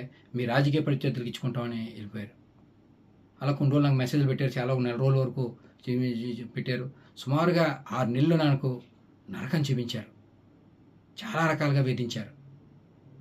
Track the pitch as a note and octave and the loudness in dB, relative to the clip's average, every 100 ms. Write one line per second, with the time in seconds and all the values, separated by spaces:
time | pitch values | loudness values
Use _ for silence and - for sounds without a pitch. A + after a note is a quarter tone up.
0 | C3+ - - B2 A#2 C3 C#3+ D3+ D3 C3+ | -4 -16 -8 -4 0 2 4 2 0 0
1 | C#3 B2 A#2 - B2+ A#2+ A#2+ A#2 A2 A2 | -2 -4 -6 -6 -6 -4 -4 -6 -8 -10
2 | G2+ G#2+ G2+ - - _ - _ _ - | -12 -10 -12 -16 -20 _ -20 _ _ -20
3 | _ - - - C3+ C#3+ C#3 C#3+ C#3+ C3 | _ -20 -20 -6 -2 0 4 4 4 4
4 | B2+ D3 C3+ B2+ C3+ C3+ B2 C3 B2 B2 | 2 2 2 2 0 0 0 0 0 2
5 | C3+ C3+ C3 C3+ A#2+ - - - B2+ B2 | 2 2 2 -2 -6 -6 -20 -12 -4 -2
6 | B2+ A2+ B2 A2+ A2+ C3 C3 B2 C3+ - | 0 -2 -6 -8 -8 -8 -4 -4 -6 -14
7 | - - C3 D3 E3+ E3 D#3 C3 - B2+ | -20 -12 -2 2 4 4 2 0 -6 -2
8 | A2+ B2+ D#3+ D#3+ D3 C#3 C3 B2 - - | 0 4 4 4 4 2 0 -4 -10 -20
9 | - - - - C3+ E3 C#3 B2 A#2 A2+ | -20 -20 -14 -10 -4 -2 0 -2 -2 -6
10 | - - - _ _ _ - - - - | -10 -18 -20 _ _ _ -20 -20 -20 -20
11 | _ - - D#3 D#3+ D#3 D3 C#3 C3 A#2+ | _ -14 -6 0 0 2 2 2 2 0
12 | A#2 A2 G#2 - - - - - - - | -4 -6 -10 -14 -20 -20 -20 -20 -20 -20
13 | - - | -20 -20